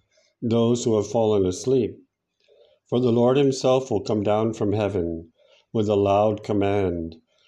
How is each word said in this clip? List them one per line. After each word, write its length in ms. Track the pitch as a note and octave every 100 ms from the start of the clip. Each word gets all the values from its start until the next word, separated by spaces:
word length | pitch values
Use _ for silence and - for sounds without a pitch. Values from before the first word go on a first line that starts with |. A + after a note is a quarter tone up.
| _ _ _ _
those 420 | A#2+ A#2 A#2 A#2+
who 140 | A#2+ G#2+
have 120 | G2
fallen 360 | A#2 A2 G#2 F#2
asleep. 460 | F#2 B2+ C3 G2 - _ _ _ _ _ _ _ _ _
For 100 | A#2+
the 140 | B2
Lord 240 | A#2 A#2+ C3+
himself 520 | C#3 C3 C3 C3 C3
will 140 | G2+
come 180 | - G#2+
down 320 | G#2 G#2+ A2+
from 200 | A2+ G#2
heaven 580 | G#2+ G2+ F#2+ E2+ E2 E2 _ _ _ _
with 160 | A#2 G#2+
a 80 | G2+
loud 480 | G2+ G2+ G#2+ G#2+
command, 720 | - G#2 G2 G2+ F#2 E2+ E2 - _ _